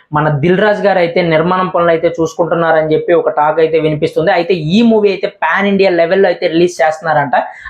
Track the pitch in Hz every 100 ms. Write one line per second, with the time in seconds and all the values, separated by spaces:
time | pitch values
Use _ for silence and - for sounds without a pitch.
0 | - 151 151 143 170 185 214 202 196 185
1 | 170 196 170 156 170 185 185 180 170 165
2 | 165 170 160 - 165 170 165 160 156 156
3 | - 160 156 - 151 160 160 160 156 151
4 | 156 - 165 180 170 185 156 196 233 220
5 | 208 180 156 - 160 180 202 196 190 170
6 | 165 190 196 170 180 165 175 - 160 156
7 | 165 151 139 196 - -